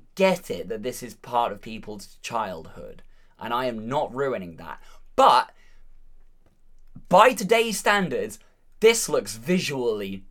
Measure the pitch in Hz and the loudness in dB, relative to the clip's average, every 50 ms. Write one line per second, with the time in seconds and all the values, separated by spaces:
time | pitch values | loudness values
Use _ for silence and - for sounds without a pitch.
0 | - _ - - 190 190 180 175 - - 110 87 82 92 113 107 107 123 123 - | -16 _ -2 2 2 2 2 0 -4 -8 -10 -8 -8 -8 -8 -8 -8 -8 -8 -10
1 | 127 117 98 - - 123 120 120 120 104 98 98 - 113 110 107 - - 107 101 | -12 -16 -16 -18 -10 -4 0 0 0 0 -2 -8 -12 -14 -14 -14 -12 -14 -14 -14
2 | 95 - - - - - 117 117 110 98 90 82 78 90 - - 73 - - - | -16 -20 -20 -16 -12 -8 -6 -6 -6 -6 -8 -10 -14 -16 -16 -16 -16 -16 -16 -18
3 | - - - - _ _ _ - - 113 120 123 131 127 117 110 107 117 131 151 | -20 -20 -20 -20 _ _ _ -14 -8 -6 -4 -2 -2 -4 -6 -6 -6 -4 -4 -4
4 | 143 - 113 127 139 139 127 - 95 - 80 73 85 82 - - - - - - | -4 -4 -4 -4 -4 -2 -4 -4 -6 -10 -14 -16 -16 -16 -16 -16 -16 -20 -20 -20
5 | - - - - 269 - - - - - - - - - - - - - - - | -20 -4 2 6 6 8 6 6 2 0 -6 -20 -20 -20 -20 -20 -20 -20 -20 -20
6 | - - - - - - - _ _ _ _ _ _ - - - - - - - | -20 -20 -20 -20 -20 -20 -20 _ _ _ _ _ _ -20 -20 -20 -20 -20 -20 -16
7 | - - 185 185 214 262 247 - 214 180 226 226 226 233 208 214 - 233 208 202 | -2 4 8 8 8 8 6 2 0 2 2 2 2 0 -2 -2 0 2 2 2
8 | 190 156 131 110 98 107 - - - _ _ _ _ - - - - 220 233 - | 2 0 -2 -4 -4 -6 -8 -12 -20 _ _ _ _ -20 -4 2 4 4 4 2
9 | - - 151 135 107 - 104 113 117 147 180 185 - - 147 135 123 120 110 104 | 0 -2 -2 -2 -2 -4 -8 -8 -4 -2 -2 0 -2 -2 -4 -4 -2 -2 -2 -2
10 | 101 95 98 95 - - | -4 -8 -10 -10 -12 -14